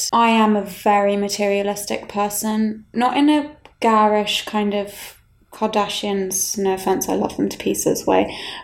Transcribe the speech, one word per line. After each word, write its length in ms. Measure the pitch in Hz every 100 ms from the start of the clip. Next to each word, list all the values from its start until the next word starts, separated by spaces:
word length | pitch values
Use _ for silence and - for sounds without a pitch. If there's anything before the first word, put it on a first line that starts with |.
| -
I 160 | 226 233
am 260 | 226 214 208
a 60 |
very 540 | 190 - 214 202 202 202
materialistic 920 | 202 202 202 202 202 202 - 220 -
person, 760 | 202 208 - 220 220 220 214 -
not 240 | 226 247 269
in 120 | 294
a 260 | 302 277 - - -
garish 640 | 226 214 214 214 208 - -
kind 280 | 214 208
of 420 | 208 202 - - - _ _ _
Kardashians, 1040 | - 220 214 196 - 208 196 190 - - 208
no 160 | 196
offense, 360 | 190 190 185 196
I 40 | 190
love 200 | 208 -
them 120 | 196
to 80 | -
pieces 480 | 202 208 - - -
way, 300 | 190 196 - - -